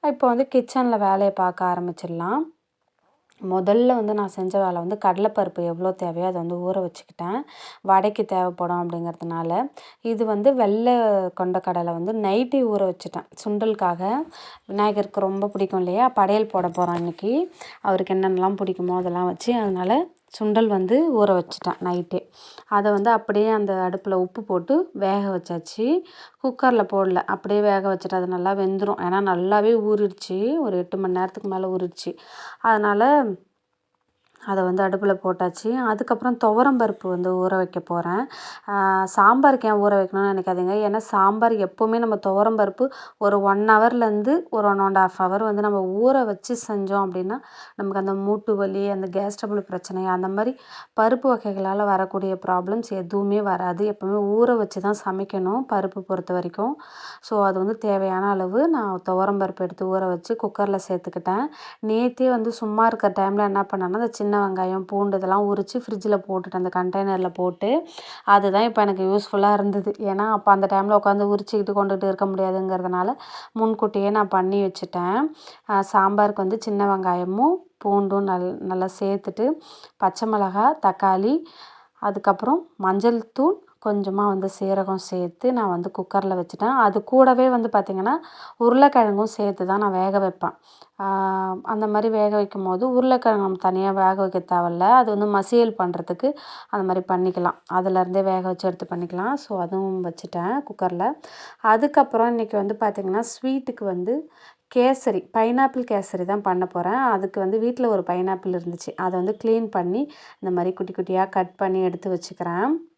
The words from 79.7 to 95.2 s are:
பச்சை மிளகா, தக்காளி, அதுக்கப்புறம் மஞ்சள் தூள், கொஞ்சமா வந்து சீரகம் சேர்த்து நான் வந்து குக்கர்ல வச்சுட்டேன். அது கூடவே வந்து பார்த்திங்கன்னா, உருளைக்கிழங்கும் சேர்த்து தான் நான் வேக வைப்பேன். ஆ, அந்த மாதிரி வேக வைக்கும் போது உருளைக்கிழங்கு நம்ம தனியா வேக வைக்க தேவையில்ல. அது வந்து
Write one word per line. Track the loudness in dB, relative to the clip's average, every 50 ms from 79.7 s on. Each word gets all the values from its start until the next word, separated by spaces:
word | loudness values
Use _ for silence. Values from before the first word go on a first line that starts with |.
| -20 -20 -20 -20 _
பச்சை | _ 0 0 0 0 -4 -2
மிளகா, | 0 0 0 0 0 2 2 2 2 2 0
தக்காளி, | 0 0 2 2 2 2 2 2 0 0 0 -2 -6 -20 -20 -20 -20 -20 -20 -20 _ _
அதுக்கப்புறம் | _ -4 -4 -4 0 2 2 0 2 2 0 0 0 0 -6 _
மஞ்சள் | _ -2 0 0 2 2 2 2 2 -4 -6 _
தூள், | 0 2 2 2 0 -6 _ _ _ -4
கொஞ்சமா | -2 0 0 0 -2 0 0 0
வந்து | 2 0 0 -2 -4 -4 -4
சீரகம் | -2 -2 0 0 0 -2 -4
சேர்த்து | -6 -6 -6 -4 -4 -4 -4 -6 _ -2 0 0
நான் | 2 0 0
வந்து | -2 -2 -4 -6 -6 -8
குக்கர்ல | -10 -2 -2 -2 0 0 -2 -2 -4
வச்சுட்டேன். | -6 -6 -2 0 0 4
அது | 4 4 4 4 0 -2
கூடவே | 2 6 6 8 8 6 6 4 4
வந்து | 2 2 0 0 0
பார்த்திங்கன்னா, | 0 0 0 -4 -2 0 0 -2 -2 -4 -10 -20 -20 -20 -20 -6 _
உருளைக்கிழங்கும் | 2 4 6 8 6 6 8 6 4 4 4 0 0
சேர்த்து | -2 -2 -2 -2 -2 -2 -2 -2
தான் | 0 0 2
நான் | 2 0
வேக | 0 0 0 2 2 0
வைப்பேன். | 0 0 -2 -4 -6 -6 -6 -8 _ _ -20 -20 -20 _ _ _
ஆ, | -4 -4 -2 0 0 -2 -2 -2 -2 -4 -6 -8 -6
அந்த | -6 -4 -4 -2
மாதிரி | 0 0 0 0 0 0
வேக | 2 2 2 2
வைக்கும் | 0 -2 -2 -4 -6 -4
போது | -2 -2 0 0 0
உருளைக்கிழங்கு | 2 2 4 4 2 2 2 2 2 2 0
நம்ம | -2 -4 -2
தனியா | -2 -2 0 0 0 0
வேக | 0 2 2 2 2
வைக்க | 2 -2 -2 -2 -4
தேவையில்ல. | -4 -2 -2 0 0 0 0 0
அது | 4 6 6 6 6 4 0
வந்து | 0